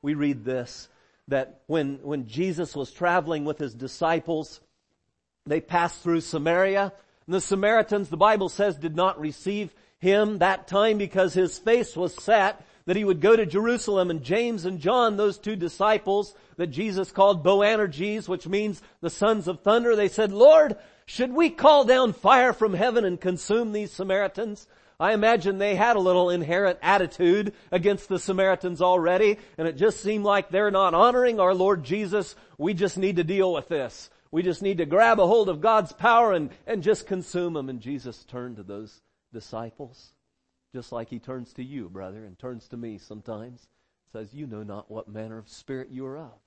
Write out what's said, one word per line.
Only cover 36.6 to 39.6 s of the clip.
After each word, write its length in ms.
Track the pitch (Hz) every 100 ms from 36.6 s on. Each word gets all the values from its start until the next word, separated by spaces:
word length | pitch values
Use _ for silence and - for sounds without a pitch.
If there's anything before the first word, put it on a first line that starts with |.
| -
and 160 | 220
just 240 | 165 214 -
consume 500 | 190 175 180 175 160
'em. 140 | 135
And 100 | 127
Jesus 420 | 110 143 120 110
turned 320 | _ 127 123 110
to 60 |
those 380 | 95 101 107 _ _ _ _
disciples, 800 | 117 - 110